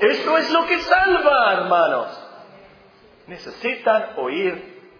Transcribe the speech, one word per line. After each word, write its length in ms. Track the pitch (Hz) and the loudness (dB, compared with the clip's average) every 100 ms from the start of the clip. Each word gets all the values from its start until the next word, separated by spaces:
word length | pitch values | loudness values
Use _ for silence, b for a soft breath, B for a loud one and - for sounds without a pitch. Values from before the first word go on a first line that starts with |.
Esto 380 | 214 - 302 320 | 0 2 0 0
es 140 | 294 | 2
lo 120 | 330 339 | 0 0
que 120 | 349 | -2
salva, 720 | - 359 381 349 294 262 214 | 2 2 4 2 4 4 4
hermanos. 720 | 185 180 175 160 127 110 - - - - - - - - _ - _ - | 2 2 2 2 0 -6 -12 -18 -20 -20 -20 -20 -20 -20 _ -20 _ -20
Necesitan 840 | 175 131 - 240 262 226 160 - - | -18 -16 -8 -6 -2 0 0 -2 -6
oír 840 | 127 160 185 170 - - - | -4 -2 -4 -4 -12 -20 -20